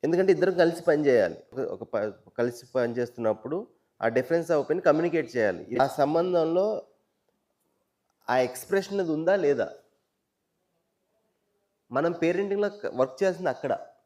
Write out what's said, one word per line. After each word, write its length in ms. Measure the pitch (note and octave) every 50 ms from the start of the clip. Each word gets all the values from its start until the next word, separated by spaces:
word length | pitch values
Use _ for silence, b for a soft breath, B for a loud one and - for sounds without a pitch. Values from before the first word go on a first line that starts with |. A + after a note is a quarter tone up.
| -
ఎందుకంటే 280 | D3 E3+ F3 F#3+ F#3+ F#3+
ఇద్దరం 220 | D#3 D#3+ F#3 F#3
కలిసి 280 | E3+ F3 E3+ E3 E3+ -
పని 200 | - D#3 D3+ D3+
చేయాలి. 320 | C#3 B2+ A#2 G2+ F2 D#2+ - -
ఒక, 140 | _ - B2+ C3 -
ఒక 120 | - G2 A#2
ప-, 160 | - - A2 G#2 G#2+ G2 - _ - _
కలిసి 300 | - A#2+ B2 A#2+ A#2+ - -
పని 240 | _ C3 B2 A#2 A#2
చేస్తున్నప్పుడు 600 | A#2+ B2 A#2 A#2+ - A#2 A2 G#2+ - - C3 D3+ F3+ A3+ - _ _ _ _ _ _
ఆ 80 | - A#2
difference 400 | A#2 B2 - - E3 E3+ E3 D#3
of 80 | E3+ D3+
opinion 260 | C#3 - D#3 F3+ F3+
కమ్యూనికేట్ 440 | F3+ D3 D3+ E3 F3 D#3+ E3 D3 -
చేయాలి. 320 | - B2 A2 G#2 F#2 E2+ D2+ - A#2
ఆ 100 | B2+ C3 C#3 C3+
సంబంధంలో 720 | - C#3+ C#3+ D3+ E3 F3 F#3 F3+ E3+ D#3+ D#3+ E3 F3+ F#3+ G#3+ A3 - - _ _ _ _ _ _ _ _ _ _ _ _ _ _ _ _ _ _ _ _ _ _ _ _ _ _ _ _ -
ఆ 80 | A#2+ C3
ఎక్స్‌ప్రెషన్ 580 | B2+ A#2+ - - - - F#3+ G3 F#3+ - G3+
అనేది 160 | G3+ F#3+ E3 D#3
ఉందా 220 | D3+ D#3+ E3 F#3+
లేదా? 320 | G3+ E3+ C#3+ C#3+ B2 G#2 - - - _ _ _ _ _ _ _ _ _ _ _ _ _ _ _ _ _ _ _ _ _ _ _ _ _ _ _ _ _ _ _ _ _ _ _ _ _ _ _ _ _ _
మనం 220 | A#2 C3 D#3 E3+ F3
పేరెంటింగ్‌లో 540 | E3+ E3+ E3 F3 F3+ G3 G3+ G3+ G3+ G#3 G3+
క-, 220 | G3 - - - -
వర్క్ 220 | B2 B2+ C3 -
చేయాల్సింది 340 | - G3 F#3+ F3+ E3 F#3 E3
అక్కడ. 220 | B2+ - - C#3 A2+ - - - _ _ _